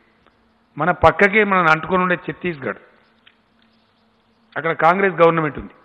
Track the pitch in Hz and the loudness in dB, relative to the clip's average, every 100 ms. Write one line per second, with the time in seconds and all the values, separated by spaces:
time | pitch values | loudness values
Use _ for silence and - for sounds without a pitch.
0 | _ _ _ _ _ _ _ - 165 170 | _ _ _ _ _ _ _ -6 -4 2
1 | 160 156 196 214 202 190 165 156 156 185 | 2 4 2 2 0 2 2 0 0 -2
2 | 180 170 - 156 180 151 120 98 _ _ | -2 -4 -8 -10 -10 -8 -10 -12 _ _
3 | _ _ _ _ _ _ _ _ _ _ | _ _ _ _ _ _ _ _ _ _
4 | _ _ _ _ _ - 160 151 156 185 | _ _ _ _ _ -8 -6 0 2 2
5 | 196 160 165 165 156 131 - _ | 0 2 2 2 -4 -8 -16 _